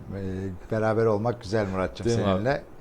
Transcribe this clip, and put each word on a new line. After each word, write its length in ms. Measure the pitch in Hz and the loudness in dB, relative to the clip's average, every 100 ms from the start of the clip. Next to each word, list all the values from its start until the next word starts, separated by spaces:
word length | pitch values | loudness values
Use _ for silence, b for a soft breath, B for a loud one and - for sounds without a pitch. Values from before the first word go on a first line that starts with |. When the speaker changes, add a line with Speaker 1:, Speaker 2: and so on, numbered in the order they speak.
| - | -10
Speaker 1:
Ee, 580 | 98 98 92 95 90 - | -6 -6 -4 -6 -6 -4
beraber 340 | 110 110 110 113 | 0 2 4 4
olmak 360 | 104 117 113 | 4 2 -2
güzel 260 | 90 110 101 | -2 0 0
Muratçım 380 | 95 90 - 104 | 0 -2 0 0
Speaker 2:
Değil 120 | 117 | 2
mi 60 | |
abi? 80 | 95 | 4
Speaker 1:
seninle. 300 | 92 113 143 - - | 2 2 0 -4 -6